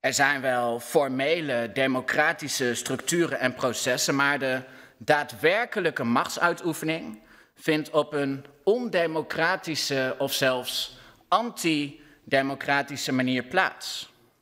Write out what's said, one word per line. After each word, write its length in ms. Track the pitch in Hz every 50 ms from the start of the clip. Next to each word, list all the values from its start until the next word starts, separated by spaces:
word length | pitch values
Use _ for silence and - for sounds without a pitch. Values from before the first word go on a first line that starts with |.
Er 140 | - 135 131
zijn 260 | - 143 139 143 139
wel 400 | 127 135 127 123 120 120 120 120
formele 880 | 117 - - 165 143 135 131 131 135 147 165 175 160 143 127 117 117 113 98
democratische 1000 | - 135 131 127 127 127 - - - 151 156 165 - 156 139 - - 135 120 120
structuren 640 | 120 - - 135 120 - - 165 175 170 143 139 -
en 160 | 127 127 120
processen, 640 | - - 127 113 - - 135 127 - - - 143
maar 220 | 139 139 139 143 143
de 240 | 139 131 131 131 123 - - - - - _ _
daadwerkelijke 1040 | 110 - 151 147 143 147 - 104 104 156 185 214 240 233 - 214 185 160 - - 135
machtsuitoefening 1160 | 117 120 131 170 175 - - - 175 170 165 - 175 156 - - 156 160 165 160 160 - - - _ - - - _ _
vindt 360 | _ - - 156 151 151 -
op 220 | - 156 147 -
een 320 | - 147 143 135 139 135 135 - - _ _
ondemocratische 1500 | 190 214 247 247 233 170 180 170 165 160 160 147 - - - 165 170 185 185 - - 156 139 - - 143 135 131 127 123 -
of 140 | 139 135
zelfs 680 | - - 143 131 127 123 123 - - - - - - - - - - _ _ _
antidemocratische 1800 | - 202 233 240 233 - - 175 160 147 147 143 143 - - - - _ _ - 139 135 135 139 139 135 - - 143 143 139 - 143 127 - -
manier 300 | 135 127 127 127 127 127
plaats. 680 | 120 - - 185 190 127 - - - - - - - - _ _ _ _ _ _